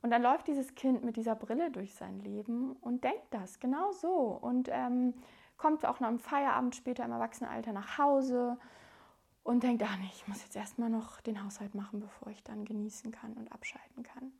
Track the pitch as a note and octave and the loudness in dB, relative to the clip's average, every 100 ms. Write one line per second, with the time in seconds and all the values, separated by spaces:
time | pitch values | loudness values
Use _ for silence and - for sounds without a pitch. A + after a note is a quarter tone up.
0 | A#3+ A#3 A#3+ C#4+ - C#4 C4 - C4 B3+ | 6 6 8 6 4 0 0 0 4 4
1 | A#3+ A3+ A3+ A3 G#3 A#3 E4+ A#3+ G3 - | 2 0 0 -2 0 0 0 -2 -8 -10
2 | F#3 G3 G3+ G3+ G#3+ A#3 C4 C4 - B3 | -10 -8 -6 -6 -4 -2 -2 -4 -2 0
3 | B3 G#4+ - A3 F#3+ - B3+ C#4 G4 F#4+ | 0 -2 -6 -8 -8 -6 -2 2 0 0
4 | E4 F#4 A#3 - B3 B3 B3+ - B3+ B3 | 0 2 2 0 0 0 2 0 0 2
5 | B3 B3 - - - _ D#4 D4+ - - | 2 0 -12 -20 -20 _ 2 4 2 2
6 | A#3 A#3+ - C#4+ C#4 - B3 A#3+ - B3+ | 0 0 0 0 4 2 2 -2 -6 -4
7 | A#3 A#3 A3+ - B3 A3+ A3+ G3+ G#3 - | -4 -2 -4 -4 -6 -6 -6 -6 -6 4
8 | C#4+ C#4 C4 B3 A#3+ B3 - - - - | 6 6 4 2 0 -2 -8 -20 -20 -20
9 | - _ _ _ - A#3+ B3 A#3 G#3 G3 | -20 _ _ _ 2 4 4 2 2 -2
10 | F#3+ - - G3+ - G#3+ G#3 - A#3 A3+ | -6 -8 -10 -10 -8 -8 -8 -2 0 0
11 | A3+ - - G#3 G3+ G3+ G3+ G3+ G3+ G#3 | -2 -8 -6 -4 -6 -8 -8 -8 -6 -8
12 | G#3 - - G#3 - G#3+ G#3 G#3+ G#3+ G#3 | -10 -14 -16 -14 -12 -10 -6 -4 -4 -6
13 | A3+ A3+ A3 A3+ A3+ A3+ - - - - | -12 -10 -12 -12 -12 -12 -12 -14 -16 -14
14 | B3 - C4 - | -14 -12 -14 -14